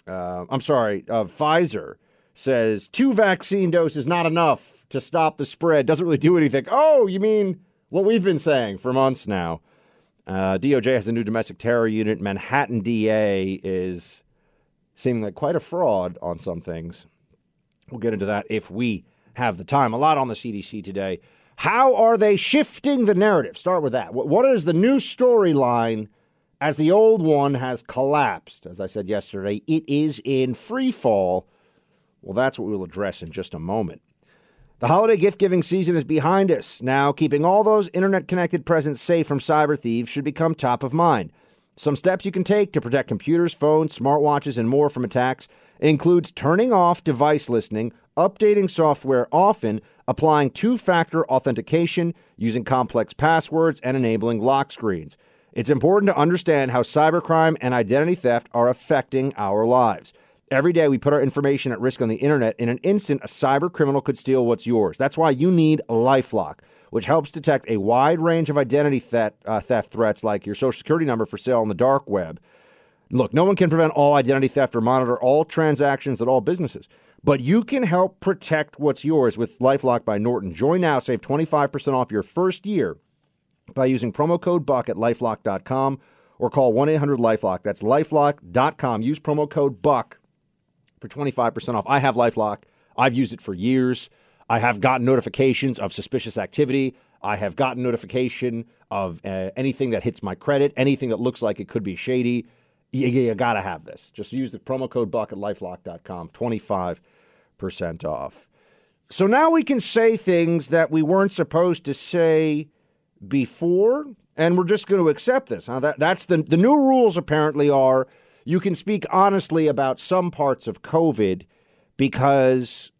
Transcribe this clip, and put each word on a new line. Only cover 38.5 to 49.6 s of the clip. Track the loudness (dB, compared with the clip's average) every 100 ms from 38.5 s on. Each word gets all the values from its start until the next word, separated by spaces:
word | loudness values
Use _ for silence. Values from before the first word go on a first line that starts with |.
| -4 0
presents | 0 0 -6
safe | 0 0 0
from | -4
cyber | 0 2 2 0
thieves | -2 -4 -4
should | -6
become | -6 -2 -2
top | 0 -2 -2
of | -2
mind. | 0 2 2 -2 _ _ _ _ -6
Some | -4 0
steps | 0 -2 -4
you |
can | -4
take | 0 2 2
to | -2
protect | -2 -2 -2
computers, | -6 0 0 0
phones, | 0 2 2 0 -2
smartwatches, | 0 2 2 0 -2 -2
and | 0
more | 2 0
from | -2
attacks | -4 0 -2 -4 -10 _ _ _
includes | 0 2 2 2 0
turning | -4 0 2 2
off | 4 4 2
device | -2 0 2 2 0
listening, | -2 -2 -6 -6 -10 _ -2
updating | -2 2 2 4 0
software | 2 2 2 0 0 2
often, | 2 2 2